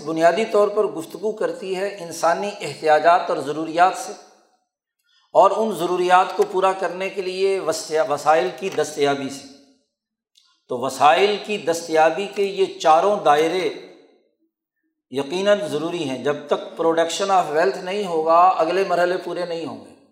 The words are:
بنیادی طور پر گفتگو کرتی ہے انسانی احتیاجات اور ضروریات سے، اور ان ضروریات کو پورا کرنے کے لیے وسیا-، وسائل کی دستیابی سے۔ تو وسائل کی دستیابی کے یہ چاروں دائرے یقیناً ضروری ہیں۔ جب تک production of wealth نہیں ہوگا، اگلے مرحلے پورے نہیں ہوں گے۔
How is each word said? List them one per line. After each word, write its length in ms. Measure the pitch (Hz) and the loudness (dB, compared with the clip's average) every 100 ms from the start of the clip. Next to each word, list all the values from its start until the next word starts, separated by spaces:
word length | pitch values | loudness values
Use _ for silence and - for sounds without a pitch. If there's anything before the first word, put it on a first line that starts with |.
بنیادی 400 | 147 160 170 196 | -6 4 4 4
طور 240 | 220 208 202 | 0 2 2
پر 160 | 214 196 | 0 -2
گفتگو 460 | 156 156 175 214 | -4 -12 -8 -6
کرتی 440 | 214 170 - 190 185 | -4 -6 -6 -8 -6
ہے 200 | 202 175 | -6 -8
انسانی 500 | 170 - 165 185 202 202 | -12 -2 0 0 -4 -8
احتیاجات 720 | 151 139 156 151 165 175 175 | -12 -4 2 4 6 4 2
اور 60 | 160 | -4
ضروریات 600 | 135 151 165 160 185 180 | -4 -6 -4 2 2 2
سے، 160 | - 202 - _ _ _ _ _ _ _ _ _ _ | -12 -14 -20 _ _ _ _ _ _ _ _ _ _
اور 160 | 151 196 202 | 4 4 2
ان 160 | 220 | -2
ضروریات 640 | 165 170 180 180 180 175 - | -2 -4 -2 4 4 2 0
کو 60 | 202 | 0
پورا 200 | 185 190 | 2 0
کرنے 360 | 185 175 180 190 | 0 -6 -4 -6
کے 120 | 196 | -6
لیے 360 | 185 185 196 190 | -8 -2 -2 0
وسیا-، 480 | 156 151 - 156 143 | -2 -6 -4 -2 0
وسائل 380 | 143 147 165 180 - | 0 2 2 2 -4
کی 100 | 190 | -6
دستیابی 580 | 151 147 151 143 139 131 | -4 -4 0 0 0 -6
سے۔ 180 | - - - _ _ _ _ _ _ _ _ _ _ - | -10 -18 -20 _ _ _ _ _ _ _ _ _ _ -10
تو 80 | 123 | -6
وسائل 580 | 135 131 143 175 202 202 - | -6 4 4 6 4 0 -6
کی 100 | 208 | -4
دستیابی 680 | 156 160 - 156 160 170 202 | -4 -4 0 4 4 2 -6
کے 160 | 208 | -2
یہ 360 | 196 190 190 - | -4 0 -2 0
چاروں 380 | 165 160 196 202 | 4 4 4 2
دائرے 440 | 151 151 160 185 156 - - - _ _ _ _ _ _ _ _ _ _ _ | 4 4 2 0 -4 -6 -16 -20 _ _ _ _ _ _ _ _ _ _ _
یقیناً 480 | 131 139 180 202 202 156 | -8 -6 -2 2 2 0
ضروری 400 | 147 165 170 139 | -4 -4 -4 -6
ہیں۔ 100 | 127 | -2
جب 120 | 143 147 - | -2 -4 -2
تک 140 | - - - | -4 -4 -2
production 500 | 165 160 165 - 196 | 0 2 0 -2 2
of 200 | 185 151 | 2 2
wealth 300 | 151 190 180 | 0 0 -2
نہیں 240 | 185 208 190 | -6 -6 -4
ہوگا، 340 | 160 160 170 185 165 | -2 4 6 6 4
اگلے 260 | 165 185 190 | 0 0 0
مرحلے 280 | 175 175 180 | 0 0 -2
پورے 260 | 175 170 | -6 -8
نہیں 220 | 170 165 147 | -6 -6 -8
ہوں 180 | 110 | -12
گے۔ 60 | - - _ | -18 -20 _